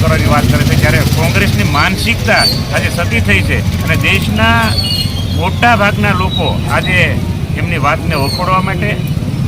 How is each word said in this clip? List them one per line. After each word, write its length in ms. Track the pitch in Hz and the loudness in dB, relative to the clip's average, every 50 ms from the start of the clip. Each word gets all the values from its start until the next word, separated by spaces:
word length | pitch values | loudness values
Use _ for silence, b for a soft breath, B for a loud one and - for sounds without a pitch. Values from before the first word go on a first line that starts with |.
| 160 | 2
કરવાની 220 | 160 156 156 151 | 2 2 2 2
વાત 180 | 156 151 147 143 | 2 2 2 2
કરે 220 | 143 151 151 147 | 2 2 2 2
છે. 100 | 147 143 | 2 2
જ્યારે 220 | 139 135 151 160 160 | 2 2 2 2 2
કોંગ્રેસની 640 | 151 - - - 156 170 165 - - - - - - | 2 2 2 2 2 2 2 2 2 2 2 2 2
માનસિકતા 800 | 156 147 147 156 180 190 - - 208 233 - - 214 202 165 139 - - - - - - | 2 2 2 2 0 0 0 0 -2 -2 -2 0 0 2 2 2 0 0 -2 -4 -2 -2
આજે 160 | - - 170 - | -2 -2 -2 -2
સતી 240 | - 175 - - 226 | -2 -2 -2 0 0
થઈ 220 | - 208 202 190 165 | 0 2 2 2 2
છે 160 | - - 156 | 0 0 0
અને 380 | - - - - - - 160 | 0 -2 -2 -2 -2 0 0
દેશના 760 | 156 - 165 185 196 202 214 208 214 220 226 233 233 226 220 202 - - 233 233 233 - - - - - - - | 0 0 2 0 0 0 0 0 0 2 2 2 2 0 0 0 -2 -2 -2 -2 -2 -2 -2 -4 -4 -4 -2 -2
મોટા 400 | - 170 185 185 - 240 240 240 | -2 -2 -2 0 0 2 2 2
ભાગના 340 | 220 202 202 208 - 208 208 | 2 2 0 0 0 0 0
લોકો 500 | 196 190 185 190 - - 170 147 - - - - | 0 0 0 -2 -2 -2 -2 -2 -2 -2 -2 -2
આજે 460 | 139 156 175 - 180 180 170 151 139 - - - - - - - - | -2 -2 0 0 2 2 2 2 0 -2 -2 -4 -4 -4 -4 -4 -4
એમની 220 | 143 156 - 175 160 | -4 -2 -2 -2 0
વાતને 360 | 135 143 151 160 - - 160 | 0 0 0 0 -2 -2 -2
વખોડવા 460 | 147 143 - - - 180 185 185 190 | -2 -2 -2 -2 -4 -2 0 0 0
માટે, 360 | 185 190 190 - 202 208 208 - - - - - - - - - - | 0 -2 -2 -2 -2 -2 -2 -4 -4 -4 -4 -2 -2 -2 -2 -2 -2